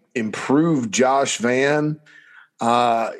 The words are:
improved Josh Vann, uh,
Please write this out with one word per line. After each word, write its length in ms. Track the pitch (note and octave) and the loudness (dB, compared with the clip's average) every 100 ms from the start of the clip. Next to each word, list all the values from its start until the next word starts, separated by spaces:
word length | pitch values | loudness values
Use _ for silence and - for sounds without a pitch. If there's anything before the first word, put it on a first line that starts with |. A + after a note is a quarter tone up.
| _ - | _ -6
improved 800 | A2 G2+ - C3+ E3 D3+ A#2 | -6 -8 0 2 2 0 -2
Josh 440 | - B2+ C3+ C#3 - | 0 2 2 0 -2
Vann, 640 | A#2 B2+ C#3 D3+ D3+ D#3 _ - - - - _ | -2 0 2 0 -2 -4 _ -20 -20 -20 -20 _
uh, 500 | A#2 A#2+ A#2+ A#2 A2+ | 0 2 2 0 -2